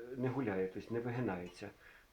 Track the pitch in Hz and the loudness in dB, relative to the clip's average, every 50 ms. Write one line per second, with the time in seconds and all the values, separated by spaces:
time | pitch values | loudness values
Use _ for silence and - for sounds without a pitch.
0 | 117 123 131 135 123 131 127 135 135 107 98 95 95 92 - 104 92 - 113 117 | -8 -6 -2 0 2 2 2 2 2 2 4 4 2 2 0 -4 -4 -2 0 0
1 | 117 123 117 123 123 107 92 87 90 90 - - 104 101 - - - - - - | 0 0 0 2 2 2 2 0 -2 -6 -8 -8 -10 -10 -10 -12 -20 -20 -20 -20
2 | - - | -20 -20